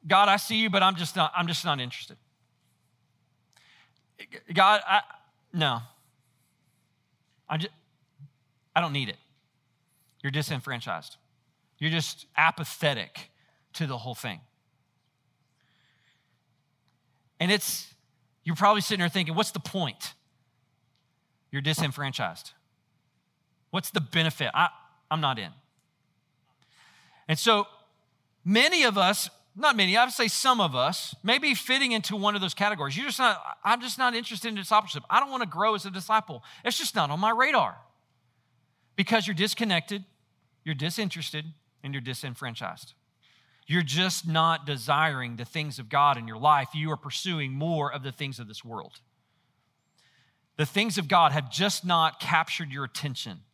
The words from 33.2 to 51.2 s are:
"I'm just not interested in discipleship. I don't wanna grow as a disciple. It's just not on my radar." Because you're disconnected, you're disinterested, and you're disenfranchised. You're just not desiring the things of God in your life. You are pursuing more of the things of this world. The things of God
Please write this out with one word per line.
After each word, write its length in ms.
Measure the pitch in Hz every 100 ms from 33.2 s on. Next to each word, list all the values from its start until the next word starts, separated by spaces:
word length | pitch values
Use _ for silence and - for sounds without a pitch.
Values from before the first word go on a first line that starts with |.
| 254 190 - -
"I'm 180 | - 240
just 160 | 247 220
not 180 | 247 233
interested 320 | 233 214 233
in 80 | 208
discipleship. 480 | 185 214 196 151 -
I 100 | 208
don't 120 | 277
wanna 140 | 262 214
grow 300 | 156 214 208
as 100 | 196
a 60 |
disciple. 520 | 190 180 220 214 123 - -
It's 140 | - -
just 180 | 277 190
not 140 | 143
on 100 | 151
my 120 | 208
radar." 460 | 226 262 269 120 - - _ _ _ _ _ _ _ _ _ _ -
Because 320 | 196 226 185
you're 60 |
disconnected, 720 | 170 202 - 226 175 - 202 190 _ _ _ _ _
you're 120 | 156 147
disinterested, 680 | 156 170 202 165 151 151 156 156 _ _
and 100 | 139
you're 80 | 139
disenfranchised. 920 | 123 127 135 120 131 117 98 87 - _ _ _ _ _ _ _ -
You're 160 | 165
just 460 | 151 147 185 - 165
not 380 | 160 165 160 143
desiring 720 | 139 117 143 160 135 123 117
the 80 | 120
things 340 | 165 151 135
of 80 | 113
God 300 | 143 143 131
in 100 | 113
your 100 | 110
life. 380 | 147 147 127 151
You 160 | 156
are 60 | 151
pursuing 560 | 143 - 190 165 139
more 380 | 135 160 160 143
of 120 | 135
the 80 | 135
things 280 | 127 139 123
of 80 | 110
this 160 | 107
world. 360 | 117 110 69 - _ _ _ _ _ _ _ _ _ _ _ _ _ _ _ -
The 80 | 151
things 320 | 202 226 185
of 100 | 156
God 240 | 180